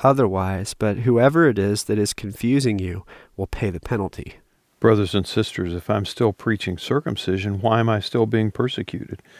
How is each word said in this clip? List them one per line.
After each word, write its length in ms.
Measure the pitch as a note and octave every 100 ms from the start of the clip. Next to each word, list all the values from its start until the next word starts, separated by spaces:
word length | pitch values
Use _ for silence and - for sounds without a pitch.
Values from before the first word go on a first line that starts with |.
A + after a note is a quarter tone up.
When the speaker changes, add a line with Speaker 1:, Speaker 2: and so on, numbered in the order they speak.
Speaker 1:
otherwise, 720 | C3+ C3+ G#2+ F#2+ F#2+ F#2+ -
but 260 | - G#2+ G#2
whoever 460 | B2 A#2 C3 E3 D3+
it 120 | G#2
is 260 | G2 G#2
that 140 | - G#2
is 160 | G#2
confusing 640 | - G2+ - A#2 C#3 B2+ G2+
you 260 | F#2 F2 - - - -
will 100 | F#2+
pay 220 | - G#2
the 100 | E2+
penalty. 580 | - A2+ F#2+ - - - _ _ _ -
Speaker 2:
Brothers 340 | A2+ G#2+ F#2+
and 120 | G2+ -
sisters, 480 | - G#2+ - F2
if 160 | F2 -
I'm 160 | G#2+ G2+
still 260 | - A2
preaching 460 | - A#2 G#2+ - F2
circumcision, 840 | - C#3+ A#2 G#2+ - F#2+ G2+ G2
why 180 | A2 A2+
am 100 | A2+
I 100 | G#2+
still 240 | - A#2+
being 260 | A2 A2+ A2
persecuted? 720 | - B2+ - - - - G2 -